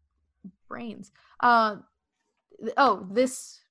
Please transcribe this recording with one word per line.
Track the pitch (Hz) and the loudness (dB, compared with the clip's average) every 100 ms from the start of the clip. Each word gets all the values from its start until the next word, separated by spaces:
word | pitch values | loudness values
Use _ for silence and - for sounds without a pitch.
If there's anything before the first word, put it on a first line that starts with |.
| _ _ _ _ 190 - - | _ _ _ _ -20 -20 -18
brains. | 240 240 202 196 _ _ - | -16 -14 -16 -20 _ _ 0
Uh, | 247 233 220 196 - _ _ _ _ _ _ - | 4 4 2 -4 -16 _ _ _ _ _ _ -14
th-, | 220 - | -6 2
oh, | 262 190 190 | 2 2 -2
this, | 208 254 - - - _ | 0 0 -2 -16 -20 _